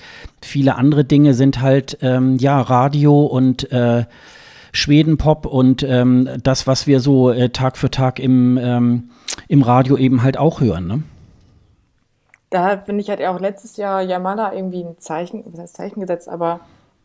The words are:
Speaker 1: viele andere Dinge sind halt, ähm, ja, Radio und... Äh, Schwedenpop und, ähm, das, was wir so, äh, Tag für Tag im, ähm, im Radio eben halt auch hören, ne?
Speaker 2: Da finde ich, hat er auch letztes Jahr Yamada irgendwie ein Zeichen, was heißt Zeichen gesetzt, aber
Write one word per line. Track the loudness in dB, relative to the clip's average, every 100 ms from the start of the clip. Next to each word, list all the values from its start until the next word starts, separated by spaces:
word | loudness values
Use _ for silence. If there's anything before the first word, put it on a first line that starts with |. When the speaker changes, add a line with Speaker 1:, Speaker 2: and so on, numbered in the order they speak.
| -16 -20 -20 _
Speaker 1:
viele | -10 -2 0 2
andere | 2 2 2
Dinge | 4 4 4
sind | 2 2
halt, | 2 0 0 -6
ähm, | -2 0 0 0
ja, | 0 0
Radio | 0 2 2 2 4 4 2
und... | 2 0 0 -4
Äh, | -2 0 0 -2 -10 -20 -20 -20 -20 -12 -8
Schwedenpop | 2 2 4 2 2 0 0
und, | 2 2 2 0
ähm, | 0 2 2 0 -2
das, | -2 -2 0
was | -2 2
wir | 2
so, | 4 4 4
äh, | 2 0
Tag | 0 -4 -2
für | -6
Tag | -2 -2 -2
im, | 0 2 4 2
ähm, | 0 0 0 0 -4 _ -12 -12 0
im | 2
Radio | 4 2 2 2
eben | 2 2 0
halt | 0
auch | -2 0
hören, | -2 -2 -4
ne? | -6 -8 -16 -20 _ _ _ _ _ _ _ _ _ _ _ _
Speaker 2:
Da | -2 0 -2
finde | -4 -6
ich, | -6
hat | -4
er | -4
auch | -4
letztes | -6 -8 -16 -10
Jahr | -6 -4
Yamada | -4 -4 -4 -4 -6
irgendwie | -6 -8 -8
ein | -12 -14
Zeichen, | -12 -10 -8 -12 -16
was | -18
heißt | -20 -16
Zeichen | -14 -12
gesetzt, | -8 -8 -8
aber | -6 -6 -6 _ _ _ _